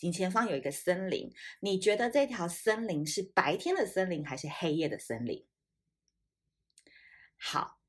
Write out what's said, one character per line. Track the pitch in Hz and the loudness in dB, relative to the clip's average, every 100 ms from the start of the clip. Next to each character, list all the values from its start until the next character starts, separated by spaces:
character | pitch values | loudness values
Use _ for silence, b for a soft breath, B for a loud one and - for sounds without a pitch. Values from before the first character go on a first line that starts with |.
你 | 175 | -2
前 | 170 185 | 0 2
方 | 214 233 | 2 2
有 | |
一 | 139 | 0
个 | - | -2
森 | 147 - 180 190 | -4 0 0 0
林， | - - B B B | -4 -6 B B B
你 | 202 190 | -2 2
觉 | 208 208 | 4 4
得 | 240 | 4
这 | 277 277 | 4 2
条 | 240 170 | 0 -4
森 | - - 214 226 | -2 0 0 0
林 | 156 151 | -2 0
是 | - | -2
白 | 185 - 143 185 | 0 2 2 2
天 | 339 | 0
的 | 370 202 | 0 0
森 | - 185 | 0 0
林 | 165 | 0
还 | 147 135 | -4 -6
是 | 151 | -6
黑 | - 170 | -4 0
夜 | 156 156 | 2 0
的 | 95 | -2
森 | - 113 | -6 -4
林？ | 120 - - _ _ _ _ _ _ _ _ _ _ _ _ _ b b b b b - | -4 -6 -8 _ _ _ _ _ _ _ _ _ _ _ _ _ b b b b b -10
好， | - 151 - - | -2 -2 -2 -8